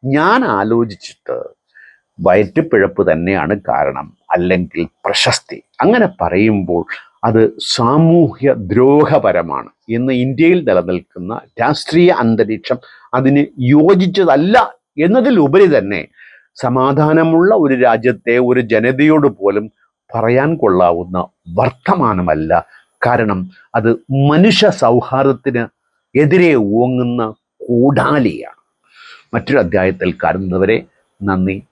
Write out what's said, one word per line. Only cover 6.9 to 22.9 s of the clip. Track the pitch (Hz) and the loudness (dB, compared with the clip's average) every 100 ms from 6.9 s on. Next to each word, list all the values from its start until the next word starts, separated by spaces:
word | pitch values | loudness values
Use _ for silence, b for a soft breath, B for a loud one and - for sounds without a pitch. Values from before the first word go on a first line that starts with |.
| - B B | -12 B B
അത് | 113 113 110 - - | -2 2 0 -2 -8
സാമൂഹ്യ | - 120 147 165 170 147 - 139 123 95 | -2 0 2 2 2 2 0 -2 -2 -2
ദ്രോഹപരമാണ് | 104 131 147 147 147 101 90 85 69 53 _ - 117 | 2 4 4 2 2 2 -2 -4 -8 -10 _ -8 -4
എന്ന് | 127 | -2
ഇന്ത്യയിൽ | 127 131 131 165 185 135 | -2 -2 0 2 2 2
നിലനിൽക്കുന്ന | 92 87 90 - 90 90 117 - - | 0 0 -6 -8 -14 -12 -12 -14 -4
രാഷ്ട്രീയ | 117 147 - 160 175 | -4 -2 -2 2 2
അന്തരീക്ഷം | 180 117 113 107 107 - 127 b b b | 2 0 0 -2 -4 -6 -8 b b b
അതിന് | 123 131 143 143 - | -2 2 2 0 -4
യോജിച്ചതല്ല | 123 147 160 185 185 185 175 139 170 240 220 - _ - | 2 4 4 4 2 0 2 2 2 0 0 -8 _ -4
എന്നതിലുപരി | 165 240 247 226 143 170 190 139 | 0 2 2 2 2 4 4 4
തന്നെ | 95 95 71 b b b b - | 0 -8 -8 b b b b -8
സമാധാനമുള്ള | 127 123 131 139 151 156 160 165 180 | -4 0 0 2 2 2 2 2 2
ഒരു | 214 147 | 2 2
രാജ്യത്തെ | 131 123 113 117 113 - 120 | 2 2 2 0 -2 -2 0
ഒരു | 123 123 | 2 0
ജനതയോട് | 113 110 117 131 151 156 143 101 | 0 0 0 0 2 2 2 0
പോലും | 98 101 110 _ _ _ _ | -2 -2 -6 _ _ _ _
പറയാൻ | 117 113 123 143 165 | -4 0 0 0 0
കൊള്ളാവുന്ന | 113 90 87 85 90 92 90 _ - 85 | 0 2 2 0 -4 -6 -8 _ -10 -4
വർത്തമാനമല്ല. | 127 - - 190 123 95 90 78 78 87 b b b | -4 -4 -4 -2 0 -2 -2 -2 0 -2 b b b